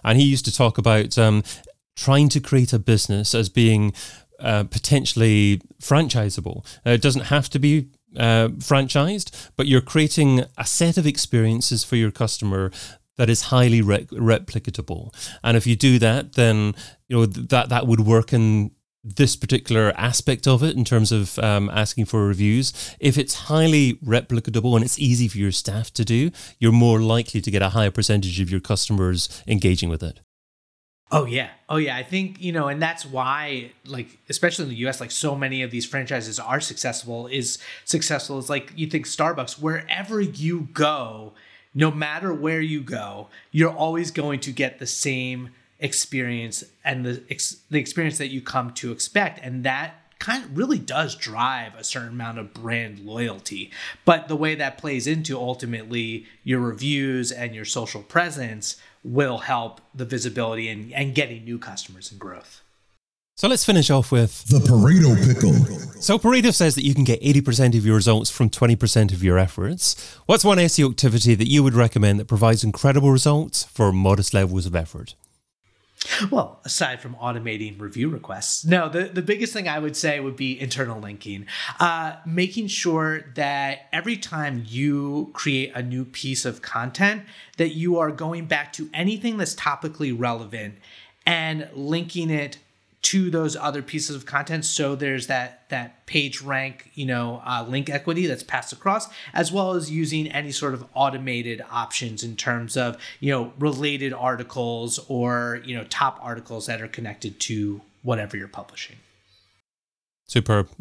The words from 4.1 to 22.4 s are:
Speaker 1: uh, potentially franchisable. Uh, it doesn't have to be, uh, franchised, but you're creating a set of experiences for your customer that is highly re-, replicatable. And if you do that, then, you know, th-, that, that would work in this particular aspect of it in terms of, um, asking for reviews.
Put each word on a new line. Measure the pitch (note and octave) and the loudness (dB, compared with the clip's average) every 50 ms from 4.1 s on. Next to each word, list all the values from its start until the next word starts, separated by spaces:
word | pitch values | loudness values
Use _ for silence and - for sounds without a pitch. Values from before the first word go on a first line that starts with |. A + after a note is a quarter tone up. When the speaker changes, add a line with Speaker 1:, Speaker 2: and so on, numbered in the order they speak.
| - - _ _ _ - | -18 -20 _ _ _ -4
Speaker 1:
uh, | - A#2 A2 G#2 G2+ | -2 0 0 0 0
potentially | - - - - - C#3+ C#3 C3 - - A#2 A2+ A2 G#2+ G#2 G2+ G2+ G2+ F2 - - _ - | -2 -4 -4 2 2 2 4 4 2 2 4 4 6 6 6 6 4 4 2 -2 -8 _ -8
franchisable. | - - C#3 D#3 E3 C3+ - A#2 G#2 G2+ - - - F#2+ - - - - - - - | 0 2 4 4 4 2 0 0 -2 -2 -4 -6 -6 -8 -10 -10 -14 -16 -16 -4 2
Uh, | A#2+ | 2
it | A#2+ A2+ | 4 4
doesn't | - C#3+ B2+ - - | 4 2 2 0 0
have | - C#3+ D3 C3 - | 2 2 2 2 0
to | - C#3 | 0 2
be, | C#3+ D3 D3+ D3+ C3 - _ _ _ _ - | 4 4 4 2 0 -4 _ _ _ _ -4
uh, | - A#2 A#2 A2+ A2+ A2+ A2+ - | 0 4 4 6 6 4 2 0
franchised, | - - - C#3+ C3+ C#3 B2+ - C#3+ D3 F3+ G#3 G3+ - - - - - - _ | -4 0 2 2 4 4 2 2 2 2 2 0 -4 -6 -8 -12 -16 -18 -6 _
but | - C3+ | 0 4
you're | D3 C3 B2+ | 4 6 4
creating | B2+ - - D#3+ D3+ D3 - E3 D3 C#3 C3 B2 B2 - _ | 4 4 2 2 2 2 4 4 4 6 6 4 2 -2 _
a | - A#2 | -8 -4
set | - - - E3+ E3+ D#3+ | -2 0 2 2 2 4
of | F#3 D3+ | 2 2
experiences | D3+ C#3 - - - B2+ A#2 A2 A2 A2+ A#2+ - - B2 A2 - | 2 0 -2 -2 0 2 2 4 4 2 0 0 -2 -2 -2 -2
for | - B2+ | 0 0
your | A#2 A2 G#2+ | 2 2 0
customer | - - A#2+ G#2+ - - G#2+ G2 G2 F#2+ F#2+ F#2 - - - - - _ _ _ _ - | 0 -2 -4 -4 -2 -4 -4 -2 -2 -2 -2 -4 -6 -10 -16 -18 -20 _ _ _ _ 0
that | A#2+ A2 | 2 2
is | A#2 - | 2 2
highly | - - C3+ B2+ B2 A#2+ A#2 A2+ | 0 2 4 4 6 6 6 4
re-, | G#2 G2+ G2+ - - | 4 4 2 0 -2
replicatable. | - - A#2 A#2 A2+ A2+ G#2 - - - G#2 - - - - - - F2+ D#2+ - A2 - - - - - - - | -6 -4 0 2 4 4 2 0 -4 -8 -6 -6 -6 -8 -8 -8 -8 -10 -10 -12 -14 -14 -14 -14 -14 -12 -4 0
And | A#2 A#2 A2+ | 2 4 4
if | - | 4
you | A#2+ A#2 | 2 2
do | - - C3+ B2+ A#2 | 4 6 6 6 6
that, | A#2 A2 A#2 C#3 C3+ - - | 6 4 2 0 -2 -2 2
then, | C3+ A#2+ A2+ G#2+ G#2+ G#2 G#2 G2+ - - - - _ _ | 4 4 4 4 4 2 0 -2 -6 -12 -20 -20 _ _
you | - B2 A#2 | 0 2 4
know, | A2+ | 4
th-, | G2+ G2 A#2+ A#2+ - | 2 2 -4 -2 0
that, | C3 B2 A#2 B2 | 2 2 2 2
that | B2 A#2+ C3 | 0 0 2
would | A#2+ A2+ A2 | 4 4 4
work | G#2+ G#2+ A#2 A2+ A2+ - | 6 6 6 4 4 4
in | B2+ A#2 A2+ A2 G#2+ G#2+ G#2 G#2 - _ _ _ _ _ | 2 4 4 4 4 2 0 -2 -6 _ _ _ _ _
this | - A2 F#2+ - C#3 - - | -18 -4 0 2 2 2 2
particular | - - - C3 B2 - - A#2+ A2 A2 G2+ - | -2 -2 0 0 -2 0 0 2 2 4 2 2
aspect | - G#2+ B2 B2+ - - D3 B2+ A2 - | 0 -2 -2 0 0 0 0 -2 0 2
of | C3+ C3 A#2 | 2 4 4
it | D3 D#3+ - | 4 2 0
in | C3 A2+ | 0 0
terms | - B2 A2+ A2 G2 | 2 2 2 4 4
of, | A2+ G#2+ G2 F2+ - - | 2 0 0 -2 -2 -2
um, | A2 G#2+ G#2 G2+ G2+ G2+ | 0 2 2 2 0 0
asking | - G#2+ G#2+ - - A#2+ G#2+ | 0 -2 -2 0 0 -2 -2
for | - - A2 G2+ | 0 0 2 2
reviews. | G2+ G2 F#2+ | 2 2 2